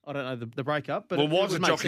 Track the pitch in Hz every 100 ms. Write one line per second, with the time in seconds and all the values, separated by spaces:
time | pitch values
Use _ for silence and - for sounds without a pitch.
0 | - 139 127 123 113 127 135 147 - 170
1 | - 170 151 175 196 170 180 156